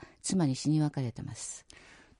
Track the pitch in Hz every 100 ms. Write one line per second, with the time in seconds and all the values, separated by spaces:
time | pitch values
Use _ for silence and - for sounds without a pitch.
0 | - - - 190 151 131 139 156 147 -
1 | 123 - 135 117 - - - - - -
2 | -